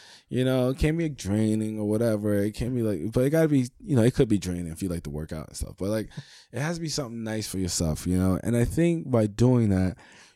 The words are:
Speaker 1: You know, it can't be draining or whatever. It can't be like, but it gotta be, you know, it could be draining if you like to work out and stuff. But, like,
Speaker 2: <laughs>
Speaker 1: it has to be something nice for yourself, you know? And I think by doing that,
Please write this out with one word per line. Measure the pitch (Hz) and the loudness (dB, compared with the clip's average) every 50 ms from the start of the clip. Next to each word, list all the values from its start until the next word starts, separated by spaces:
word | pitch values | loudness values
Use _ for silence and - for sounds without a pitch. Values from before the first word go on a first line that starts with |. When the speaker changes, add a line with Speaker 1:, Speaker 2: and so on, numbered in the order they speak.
| - - - - _ _ | -20 -20 -20 -20 _ _
Speaker 1:
You | - 123 127 | -2 0 2
know, | 131 131 131 123 127 | 2 2 2 2 0
it | 135 - | 0 0
can't | 147 151 160 170 | 0 0 2 0
be | 170 156 | -2 -4
draining | 135 - - 92 104 110 110 110 107 110 110 107 110 107 | -4 -6 -4 -2 0 2 2 2 2 0 -2 -4 -4 -4
or | 107 104 | -2 0
whatever. | 107 110 117 117 107 104 104 107 104 | 0 2 2 2 0 0 0 0 0
It | 101 101 107 107 | 0 0 -2 -2
can't | - 120 117 131 | -4 -4 -4 -2
be | 123 113 | -2 0
like, | 107 101 78 78 107 113 | -2 -2 -2 -4 -2 0
but | 131 127 | 0 2
it | 143 | 2
gotta | 156 165 160 151 | 4 2 2 4
be, | 147 135 127 123 - - - | 4 2 2 0 -4 -12 -6
you | 214 147 | 0 2
know, | 120 110 | 4 4
it | 123 - | 4 4
could | - 135 110 | 4 2 2
be | 107 95 | 2 0
draining | 82 90 87 87 87 82 | 0 -2 -4 -4 -6 -6
if | 80 - 98 | -6 -6 -4
you | 90 | -4
like | 87 85 - | -4 -6 -6
to | 76 | -8
work | 71 76 80 - 85 | -8 -8 -8 -8 -8
out | 78 71 - | -10 -10 -12
and | - | -12
stuff. | - - - - - | -10 -10 -10 -8 -6
But, | 92 98 | -4 -2
like, | 110 110 101 - - - - - | -2 -2 -4 -6 -10 -16 -16 -16
Speaker 2:
<laughs> | - - - _ - | -20 -20 -20 _ -8
Speaker 1:
it | 117 | -6
has | 143 165 175 | -4 -4 -4
to | 165 170 | -6 -6
be | 151 | -6
something | - - 139 113 117 117 110 | -6 -6 -6 -8 -8 -8 -6
nice | 110 110 110 104 - | -4 -4 -4 -6 -6
for | - 95 | -4 -4
yourself, | 95 87 - - 87 80 76 - - | -4 -2 -2 0 0 0 -2 -2 -2
you | 87 90 92 | 0 2 2
know? | 92 95 92 - - | 2 2 2 0 0
And | 101 120 | 0 0
I | 120 120 | 2 2
think | 117 - 160 170 175 170 165 156 139 | 2 2 2 2 2 2 0 -2 0
by | 123 113 107 | 2 2 2
doing | 107 101 110 117 127 127 120 113 104 | 2 2 4 4 4 6 4 4 4
that, | 95 92 92 90 82 - - - - - - - _ | 4 2 2 0 -2 -6 -12 -20 -20 -20 -20 -20 _